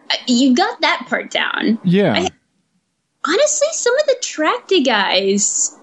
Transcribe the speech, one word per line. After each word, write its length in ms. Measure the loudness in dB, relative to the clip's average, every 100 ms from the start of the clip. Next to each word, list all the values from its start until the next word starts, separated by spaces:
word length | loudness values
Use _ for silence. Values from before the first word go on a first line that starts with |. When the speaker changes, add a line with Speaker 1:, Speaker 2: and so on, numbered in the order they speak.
| -6
Speaker 1:
uh, 40 | -6 0
you 280 | 2 4
got 260 | 4 0 0
that 240 | -2 -2 -4
part 220 | -8 -6
down. 480 | -6 -4 -4 -2 -2
Speaker 2:
Yeah. 300 | 2 2 2
Speaker 1:
I, 140 | 2 -2 -6 _ _ _ _ _ _ _ _ -2
honestly, 420 | 0 2 0 -2
some 260 | -2 -2 0
of 80 | 0
the 100 | -2
track 460 | -4 -4 -2 -2 0
day 140 | 0
guys 960 | 2 0 2 0 2 0 0 -2 -6 -8